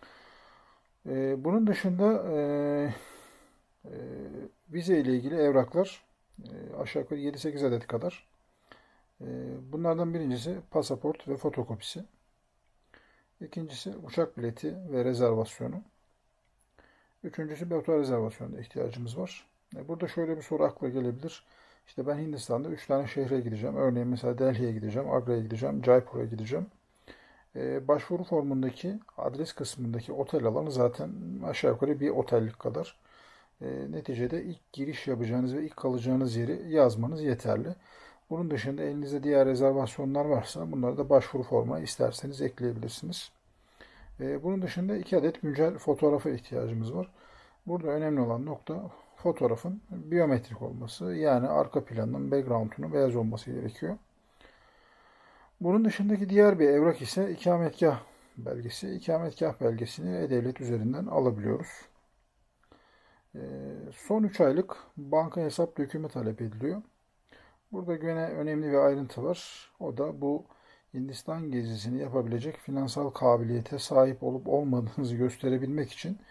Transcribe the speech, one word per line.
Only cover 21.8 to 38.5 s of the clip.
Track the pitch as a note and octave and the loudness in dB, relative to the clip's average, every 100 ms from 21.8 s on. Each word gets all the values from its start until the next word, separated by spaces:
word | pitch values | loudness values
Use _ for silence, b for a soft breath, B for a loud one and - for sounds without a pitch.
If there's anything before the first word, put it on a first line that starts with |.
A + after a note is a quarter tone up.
| _ | _
İşte | - C3 | -8 -4
ben | D3 | -4
Hindistan'da | D#3 C#3+ - A#2+ D3 | -4 -8 -4 -4 -2
üç | D#3 - | -8 0
tane | C#3 C3+ | 0 0
şehre | C#3+ C3 C3+ | -2 0 0
gideceğim. | A#2 G#2+ B2 C#3 | 0 -4 -4 2
Örneğin | C3+ B2 A#2+ | 2 2 0
mesela | B2 B2 A#2+ | 0 0 2
Delhi'ye | C3 A2+ A#2+ | 2 2 0
gideceğim, | A2 G#2+ A2 C#3 | -2 -2 -2 0
Agra'ya | C3 A#2+ A#2+ | 0 2 -2
gideceğim, | A2 A2 C3+ C#3+ B2 | 0 -2 -2 0 8
Jaipur'a | B2+ B2 B2 A#2 | 8 6 -4 -4
gideceğim. | A2+ A2 C#3+ F#3+ _ _ B B B B B B C3 | -4 -4 -4 -4 _ _ B B B B B B -8
E, | C3 C3+ C3+ | -4 -4 2
başvuru | D3 - F3 | 0 2 -6
formundaki | F3+ E3 C#3+ C3+ C3 B2 F3 G#3+ - - | 0 0 0 0 -2 -4 -8 -8 -10 -6
adres | C3+ C3 D#3+ | -6 -4 -8
kısmındaki | - C#3 - A#2+ A#2 - | -6 -10 -6 -4 -4 -6
otel | C3+ C3+ D#3 A#2 | -6 -2 0 2
alanı | B2 D#3 | 0 -2
zaten | C3 B2 - - - E3+ F#3 - | 2 2 2 -8 -8 -10 -8 -6
aşağı | - C#3+ | 0 2
yukarı | A#2 C3+ C#3+ | 2 0 0
bir | C#3+ | 0
otellik | B2+ - A#2 A2 - | 0 2 2 2 -4
kadar. | B2 A2 - - b b b b b _ | -6 -6 -8 -12 b b b b b _
E, | C3 C3 C#3 | -8 -8 -8
neticede | D#3+ C#3+ A#2+ B2 E3 | -8 -6 -4 -2 -4
ilk | F3+ E3 _ | -6 -12 _
giriş | - C#3 D#3 - | -8 -6 -6 -4
yapacağınız | B2 A#2 B2 B2+ C3+ | -2 0 0 0 -2
ve | D#3 | -6
ilk | - | -4
kalacağınız | C3+ B2+ A#2+ C3 C3 A2+ | -4 -2 0 2 2 0
yeri | A#2+ F3 E3+ | -2 -4 0
yazmanız | D#3 B2+ A2 A#2 D#3+ | 6 6 6 -2 -2
yeterli. | D3+ A#2+ A#2 G#2+ C#3 F3+ B B B B _ | -2 -2 0 0 -2 -8 B B B B _
Bunun | D#3+ F3 | -4 -2